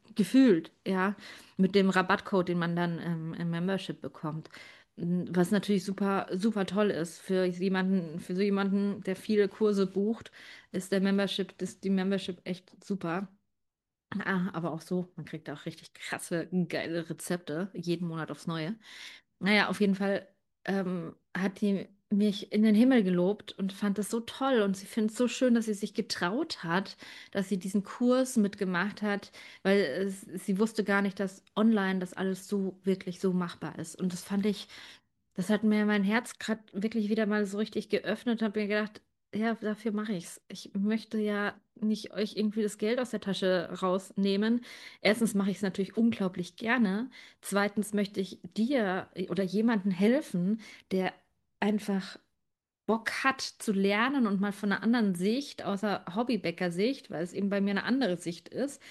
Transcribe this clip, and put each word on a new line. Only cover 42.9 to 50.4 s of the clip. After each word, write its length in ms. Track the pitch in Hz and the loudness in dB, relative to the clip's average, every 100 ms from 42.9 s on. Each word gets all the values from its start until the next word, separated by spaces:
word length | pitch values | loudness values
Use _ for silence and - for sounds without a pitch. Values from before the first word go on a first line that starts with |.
| 254 | 0
aus 120 | 247 | -2
der 100 | 214 | -4
Tasche 500 | 202 185 190 185 - 180 | -4 0 2 2 0 -2
rausnehmen. 840 | 185 185 - - 196 196 220 240 - - - - | 0 0 -2 0 2 2 2 2 -2 -16 -18 -2
Erstens 340 | - 220 226 | 2 4 2
mache 180 | 196 196 | 2 0
ich's 100 | 185 | 0
natürlich 340 | 196 180 190 - | -2 -2 -2 2
unglaublich 600 | 233 226 190 180 175 - | 2 2 -2 -2 -8 -6
gerne. 520 | 226 247 214 196 262 - - - | 0 2 4 2 -4 -10 -20 -16
Zweitens 540 | - 196 202 202 202 | -2 0 0 0 -2
möchte 260 | 208 202 208 | 0 0 -2
ich 200 | 185 - - - | -6 -6 -8 -2
dir 520 | 226 285 202 185 - - - | 2 2 2 0 -4 -6 -4
oder 160 | 175 | -2
jemandem 480 | 190 190 226 220 196 | 0 2 2 2 2
helfen, 680 | 180 208 262 302 180 | 4 4 4 2 0